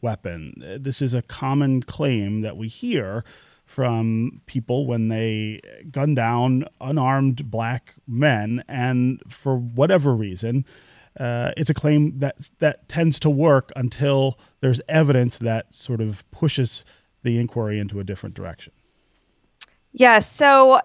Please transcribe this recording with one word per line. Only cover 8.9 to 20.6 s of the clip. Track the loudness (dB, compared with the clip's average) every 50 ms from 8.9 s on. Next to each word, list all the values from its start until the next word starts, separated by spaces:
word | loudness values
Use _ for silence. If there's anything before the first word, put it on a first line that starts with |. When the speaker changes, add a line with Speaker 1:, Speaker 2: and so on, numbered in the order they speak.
| 2 2 2 0 0 -4 -8 -18
Speaker 1:
for | -16 -6 -4 -2 -2
whatever | -2 -2 -4 0 0 2 4 4 4 4 2 2
reason, | 0 -2 -4 -8 -6 -4 -2 -2 -2 -4 -4 -10 -20 _ _ _ _ _ _ -12 -8
uh, | -6 -4 -4 -4 -4 -4 -4
it's | -2 -2 -2
a | -2
claim | 0 0 2 2 2 2 0 0 -4
that, | -6 -6 -6 -8 -14 -16 _ 0
that | 0 0 0 -2 _ -8
tends | -4 0 0 0 0 0
to | 0 0
work | 2 4 4 4 4 4 2 -2 -6
until | -6 -6 -6 -4 -2 0 0 2 2 2 0 -2 -6 _ _ _ _
there's | 0 0 0 0 -2 0
evidence | 2 2 4 4 4 4 2 0 -2
that | -4 -4 -2 -2 -4 -6 _ -16
sort | -14 -10 -6 -4 -4
of | -4 -4 -6 -10 -14 _
pushes | -6 -2 -2 0 0 0 -2 -2 -4 -10 -16 _ _ _ _ _ _ _ -4
the | -2 0 0
inquiry | -2 -2 -4 -4 -4 -4 -4 -4
into | -6 -6 -8 -8
a | -8
different | -8 -10 -10 -10 -12 -12
direction. | -12 -12 -14 -14 -16 -20 -20 -20 _ _ _ _ _ _ _ _ _ _ _ _ _ _ _ _ -18 -18 -18 _ _ _ _ 2
Speaker 2:
Yeah, | 6 6 8 8 6
so, | 4 2 0 4 6 8 8 8